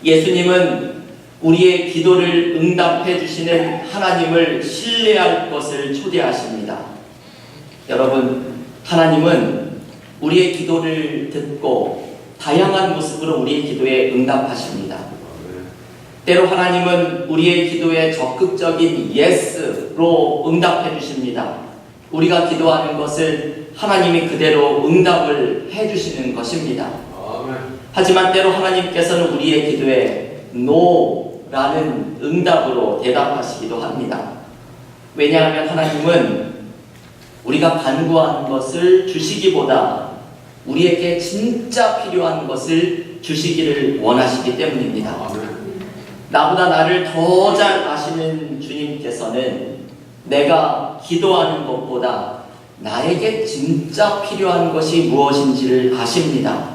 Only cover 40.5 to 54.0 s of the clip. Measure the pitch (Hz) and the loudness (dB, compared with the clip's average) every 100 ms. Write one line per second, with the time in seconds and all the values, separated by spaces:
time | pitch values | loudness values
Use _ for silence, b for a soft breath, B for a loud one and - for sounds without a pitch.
40.5 | - - 156 175 170 175 175 - 202 233 | -18 -6 2 2 2 0 -2 -4 -2 -2
41.5 | 233 - 247 220 180 180 180 165 160 - | -2 -4 0 2 0 -2 0 0 -2 -6
42.5 | 151 156 165 180 - - - - 156 170 | -6 0 0 0 -2 -8 -14 -6 -4 -2
43.5 | 156 156 143 131 - 123 127 127 127 123 | 0 0 2 0 0 2 2 2 0 -2
44.5 | 120 - 127 117 107 107 107 107 107 107 | -2 -2 -2 -2 -4 -6 -6 -8 -8 -8
45.5 | 214 - - - B B B - - 185 | -10 -12 -12 -14 B B B -2 2 2
46.5 | 185 180 165 175 180 - 165 170 185 202 | 2 2 4 2 2 0 0 4 6 4
47.5 | - - 185 160 151 - 160 160 156 147 | 4 2 2 -2 -4 -4 -4 -4 -4 -8
48.5 | 139 139 143 147 147 120 120 113 123 131 | -10 -10 -8 -8 -8 -8 -8 -6 -4 -4
49.5 | - - - - - - - - 143 143 | -6 -10 -12 -16 -20 -20 -20 -2 2 4
50.5 | 160 - - - - - 170 190 175 - | 4 2 -2 -6 -10 -4 0 2 4 2
51.5 | 135 131 127 127 123 - - - - B | -2 -4 -6 -6 -4 -2 -4 -8 -10 B
52.5 | B B - 110 - 160 180 220 220 220 | B B -14 -8 -4 -2 0 -2 -2 -4
53.5 | - - - - - | -4 -2 -2 -2 0